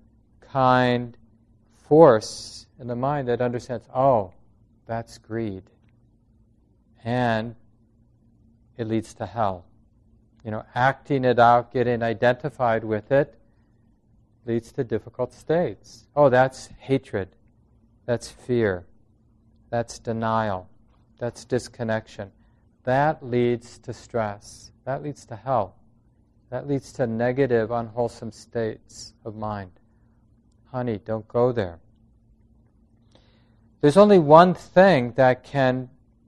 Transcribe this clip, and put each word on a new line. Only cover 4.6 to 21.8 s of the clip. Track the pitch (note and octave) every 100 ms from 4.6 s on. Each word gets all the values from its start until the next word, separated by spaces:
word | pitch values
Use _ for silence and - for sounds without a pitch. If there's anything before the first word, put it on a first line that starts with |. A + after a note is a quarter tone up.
| _ _ -
that's | A2+ A2+ -
greed. | - A2+ A2 F#2+ G2 _ _ _ _ _ _ _ _ _ _ _ _ _ A#2
And | B2 B2 A2 A#2 A2+ _ _ _ _ _ _ _ _ _ _ _ -
it | A2
leads | A2 -
to | - G#2
hell." | A#2 G#2 F2+ - _ _ _ _ _ _ _
You | A2+
know, | G#2+ -
acting | B2 C3 C3 - C#3 B2+
it | A#2+
out, | A#2 A#2+ A#2+
getting | C3 A#2+ A#2
identified | A#2 A2 B2 B2 D3+ - B2 A2+
with | A2 G#2+ -
it, | C3+ - - _ _ _ _ _ _ _ _ _ _ A#2
leads | A#2 -
to | -
difficult | A#2+ A2 - - B2
states. | - - D#3+ D#3 G2 - - _ C#3+
Oh, | C#3+
that's | B2 C3 - - -
hatred. | - C3+ - G#2 F#2+ _ _ _ _ _ _ _ -
That's | A#2 -
fear. | - - A#2+ G#2+ F#2 F2 _ _ _ _ _ _ _ -
That's | A#2 A#2 -
denial. | - A2+ A2+ A2 A2 F#2 F2+ _ _ _ _ -
That's | A#2+ - -
disconnection. | B2 - -